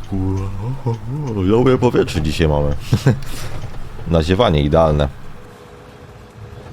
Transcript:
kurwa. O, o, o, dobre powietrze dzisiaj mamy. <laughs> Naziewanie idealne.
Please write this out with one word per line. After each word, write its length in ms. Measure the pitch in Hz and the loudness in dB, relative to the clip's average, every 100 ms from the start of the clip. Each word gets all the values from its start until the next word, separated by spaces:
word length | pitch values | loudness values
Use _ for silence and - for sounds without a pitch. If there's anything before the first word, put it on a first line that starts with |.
| - | -2
kurwa. 340 | 95 95 95 98 98 113 135 120 | -2 -2 -2 -4 -6 -6 -4 -4
O, 40 | |
o, 500 | 113 113 147 143 104 | -6 -6 -6 -4 0
o, 40 | |
dobre 340 | 92 113 127 127 | 2 4 6 4
powietrze 440 | 120 - - - | 4 2 0 0
dzisiaj 260 | 76 - 78 | 0 2 2
mamy. 280 | 73 73 73 - - 135 - - - | 2 0 -2 -2 0 2 2 -2 -6
<laughs> 640 | - - - - - - 80 | -6 -6 -6 -8 -10 -8 0
Naziewanie 540 | 82 80 95 98 73 | 2 2 2 4 4
idealne. 460 | 73 82 80 73 71 - - - - - - - - - - - - - - - - | 4 4 4 2 0 -4 -14 -16 -18 -20 -20 -20 -20 -20 -20 -20 -20 -20 -18 -18 -16